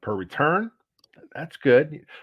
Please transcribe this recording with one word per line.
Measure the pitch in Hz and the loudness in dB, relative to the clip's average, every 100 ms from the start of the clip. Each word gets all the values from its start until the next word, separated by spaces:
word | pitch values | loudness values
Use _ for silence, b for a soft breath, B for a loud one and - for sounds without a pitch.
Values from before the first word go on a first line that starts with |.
per | - 104 | -6 -8
return. | 90 - 147 180 226 _ _ _ _ - - | -8 -2 0 0 -4 _ _ _ _ -20 -20
That's | - 160 - | -16 -16 -4
good. | 139 123 156 151 - B | 4 4 4 -8 -20 B